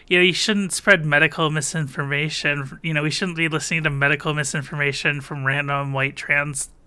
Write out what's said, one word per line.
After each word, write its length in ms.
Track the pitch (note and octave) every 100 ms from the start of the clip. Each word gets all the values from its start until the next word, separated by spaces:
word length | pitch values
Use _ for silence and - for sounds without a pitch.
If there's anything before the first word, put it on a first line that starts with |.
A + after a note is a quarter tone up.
| -
you 100 | F3+
know, 60 |
you 100 | F3+
shouldn't 400 | E3 - G#3 F#3+
spread 320 | - - F#3
medical 460 | D3+ D3 D#3 D#3+ D#3
misinformation. 1300 | D#3 D3+ D#3+ C#3+ - C#3 C#3+ D3+ - D3+ C#3+ C#3 C3+
You 100 | E3
know, 80 | D3+
we 80 | D3+
shouldn't 260 | - F#3+ E3
be 120 | E3
listening 340 | D#3 - E3
to 80 | D#3
medical 420 | C#3 C#3 D3 D#3+
misinformation 880 | D3+ C#3+ D#3+ C3+ D3+ C#3+ C3+ D#3+ C#3+
from 240 | C3+ D3
random 480 | C3+ C#3+ C#3+ C#3+ C#3+
white 220 | C3+ C3+
trans 560 | C#3 - C#3+ D3 C3+ - -